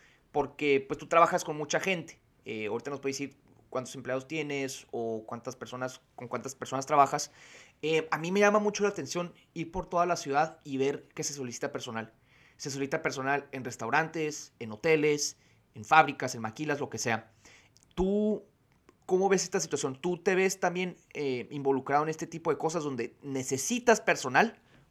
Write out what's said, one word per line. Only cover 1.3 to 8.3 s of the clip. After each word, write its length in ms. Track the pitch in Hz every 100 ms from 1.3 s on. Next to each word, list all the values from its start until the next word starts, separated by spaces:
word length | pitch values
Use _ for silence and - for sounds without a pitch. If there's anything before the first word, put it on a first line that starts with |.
| 175
con 140 | - 151
mucha 220 | 147 156
gente. 400 | 185 180 - - _ _ -
Eh, 220 | 110 107
ahorita 240 | 117 131
nos 80 | 143
puedes 180 | 135 135
decir 180 | 139 - _ _ -
cuántos 220 | 127 123 139
empleados 320 | 123 131 131
tienes 580 | 160 147 143 135 - -
o 320 | 120 113 110 110
cuántas 300 | 117 123 117
personas, 440 | 117 123 131 - _ -
con 120 | 123
cuántas 260 | 120 131
personas 320 | - - 135 131
trabajas. 460 | 147 135 147 - - - - - _
Eh, 260 | 151 160 156
a 80 | 151
mí 120 | 165